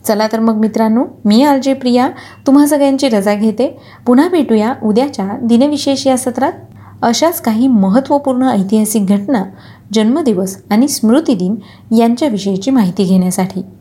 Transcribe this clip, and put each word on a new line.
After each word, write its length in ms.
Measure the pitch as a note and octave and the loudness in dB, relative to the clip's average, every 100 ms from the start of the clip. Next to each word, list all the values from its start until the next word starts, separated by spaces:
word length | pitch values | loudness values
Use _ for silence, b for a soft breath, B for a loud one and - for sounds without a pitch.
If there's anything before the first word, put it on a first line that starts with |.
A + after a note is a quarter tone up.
| - | -2
चला 200 | G#3 A3 | -2 -2
तर 120 | A3+ | -2
मग 160 | A3+ | -2
मित्रांनो, 500 | G#3+ A3 A3+ A3 A3+ E4 - | 0 -2 0 0 0 -2 -4
मी 180 | G#3 A3 | 2 2
आरजे 300 | C#4+ C4+ C4+ | 4 2 0
प्रिया 360 | C4+ B3+ B3 B3+ B3 B B - | -2 0 0 0 -4 B B 2
तुम्हा 200 | C#4 D4 | 4 4
सगळ्यांची 420 | D4 C#4 C4+ C#4 | 2 0 0 0
रजा 240 | G#3+ G3+ | 0 0
घेते. 440 | G#3 A3 G#3+ C4+ - B B | 0 -2 -2 -4 -6 B B
पुन्हा 240 | - B3 E4+ | 2 2 4
भेटूया 440 | F4+ B3 A3 G#3+ C4 | 0 2 0 0 -2
उद्याच्या 460 | A3 G#3+ C#4+ C4+ F#3+ - | 0 0 0 -4 -8 -4
दिनविशेष 640 | A#3 A#3 C#4+ D4 C#4 C4+ C4 | 0 2 2 0 -2 -2 0
या 100 | B3+ | -2
सत्रात 340 | B3+ A#3+ C#4 F#4 - B B B | -2 -4 -4 -6 -20 B B B
अशाच 400 | A#3 A#3 E4 D#4+ | -2 0 0 0
काही 260 | A#3 A3 C4+ | -4 0 2
महत्त्वपूर्ण 760 | A3+ F#3+ A3+ C4+ C#4+ C#4+ B3+ | 2 2 0 0 -2 0 0
ऐतिहासिक 640 | C4 G#3+ F#3+ A3 G#3+ A3+ | 0 0 0 0 0 -2
घटना, 380 | F#3+ G3+ G3+ A#3+ F#3+ B B B - | 0 0 0 -4 -4 B B B -4
जन्मदिवस 640 | A3 G#3+ D4 C#4+ F#3 F#3+ - - | 0 0 0 0 -2 -4 -8 -2
आणि 180 | G#3 C#4+ | 0 0
स्मृतिदिन 680 | - G#3+ C4+ D#4+ G#3 F3+ A#3 B B B A3+ | 0 2 2 0 -2 -2 -6 B B B 0
यांच्याविषयीची 760 | A#3 A#3+ D4+ G#3 G3 F#3+ A3 | 2 0 -2 -2 -4 -4 0
माहिती 320 | C4+ F#3 E3+ | 0 0 0
घेण्यासाठी. 580 | F#3 F#3 F#3 F3+ F#3 F#3 - - | 0 2 0 -2 -6 -6 -12 -20